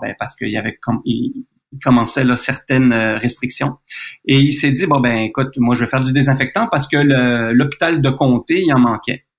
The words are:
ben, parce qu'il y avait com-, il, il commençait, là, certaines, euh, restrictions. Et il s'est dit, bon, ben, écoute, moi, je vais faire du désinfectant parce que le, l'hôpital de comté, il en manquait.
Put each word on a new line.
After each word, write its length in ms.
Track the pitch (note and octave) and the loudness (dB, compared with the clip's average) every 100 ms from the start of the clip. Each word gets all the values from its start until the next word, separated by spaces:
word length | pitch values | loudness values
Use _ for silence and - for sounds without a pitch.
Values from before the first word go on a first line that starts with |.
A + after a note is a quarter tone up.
ben, 120 | A2 G2+ | -8 -8
parce 180 | G#2+ - | -10 -8
qu'il 140 | A2 | -8
y 80 | G#2+ | -6
avait 180 | G#2+ - | -6 -8
com-, 180 | - A#2+ A#2+ | -6 -4 -4
il, 400 | A#2 B2+ - - _ _ | -4 -6 -8 -14 _ _
il 80 | C#3 | -6
commençait, 420 | C3+ B2 A2+ D3 | 2 2 2 0
là, 140 | B2+ B2 | 0 0
certaines, 560 | - - - C3 B2+ | -2 -6 -2 2 2
euh, 260 | A#2 A2 G#2+ | 2 0 -2
restrictions. 600 | B2 - B2+ - C#3 C3+ _ - - - - | -4 -4 -6 -4 -6 -6 _ -18 -16 -10 0
Et 120 | C3+ | 4
il 140 | C#3+ | 4
s'est 180 | - C#3+ | 2 0
dit, 160 | C3 F3+ | 0 0
bon, 140 | C#3 | 2
ben, 160 | A#2+ A2+ | 2 0
écoute, 400 | A2 C3+ C3 A#2+ | -2 -2 -4 0
moi, 180 | A#2+ | 0
je 80 | A#2+ | 2
vais 80 | A#2 | 0
faire 120 | C3 | 0
du 100 | C3 | 0
désinfectant 560 | C3+ C#3 C3+ C3 - F3 | 2 2 2 0 -2 -2
parce 160 | D3+ - | -2 0
que 100 | D3 | 2
le, 560 | D3 C3 B2 A#2+ A2+ | 4 4 2 0 2
l'hôpital 480 | A#2+ C#3 - E3 D#3+ | 2 2 0 0 2
de 100 | C3+ | 0
comté, 520 | C3+ C3+ B2 - F3 | 2 2 2 0 0
il 100 | F3 | 2
en 60 | C3 | 2
manquait. 480 | A#2+ G#2+ - - _ | 2 0 -6 -10 _